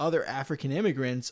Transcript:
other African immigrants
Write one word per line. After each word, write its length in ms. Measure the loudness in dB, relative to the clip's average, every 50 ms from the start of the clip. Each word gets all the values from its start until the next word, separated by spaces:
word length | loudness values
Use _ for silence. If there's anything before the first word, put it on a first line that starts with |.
other 240 | 0 2 2 2 0
African 480 | 0 -2 -4 -4 -4 -4 -2 -2 -2 0
immigrants 580 | 2 2 2 2 2 0 0 0 -2 -4 -6